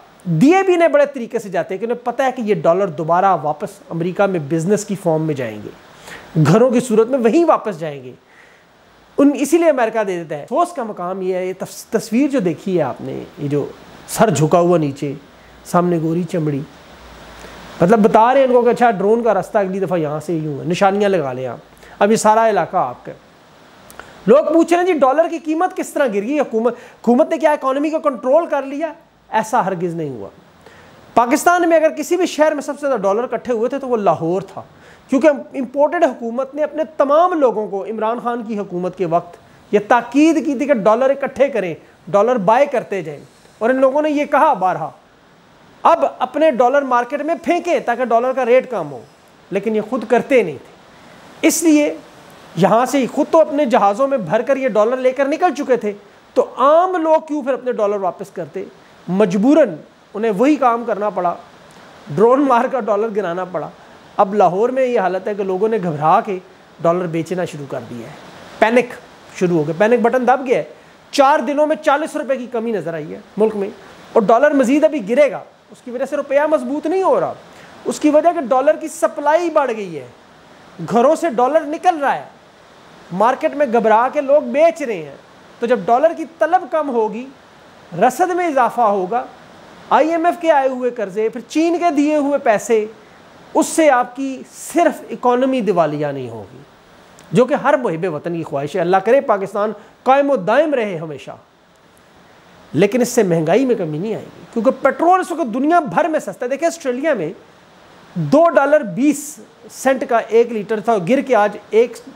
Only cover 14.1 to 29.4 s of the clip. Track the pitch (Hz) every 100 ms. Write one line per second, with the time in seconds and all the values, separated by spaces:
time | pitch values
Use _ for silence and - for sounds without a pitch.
14.1 | - 220 139 156 180 175 175 147 135 147
15.1 | 147 - - - - - 180 175 170 160
16.1 | 165 170 175 151 139 151 - - - -
17.1 | - - - - - - - 175 226 202
18.1 | 214 233 269 262 247 233 214 240 190 196
19.1 | 233 233 190 - 220 190 190 180 180 151
20.1 | 151 151 165 156 139 135 175 196 202 202
21.1 | 190 139 127 127 113 - - - - 202
22.1 | 220 208 214 226 196 156 185 131 120 -
23.1 | - _ _ _ _ - - - - -
24.1 | - 180 269 302 330 330 349 359 320 262
25.1 | 285 339 330 302 320 359 359 - 320 269
26.1 | 202 208 294 - 220 233 240 - - -
27.1 | 240 320 330 311 294 262 269 311 311 302
28.1 | 247 254 302 339 294 269 277 320 294 _
29.1 | _ _ -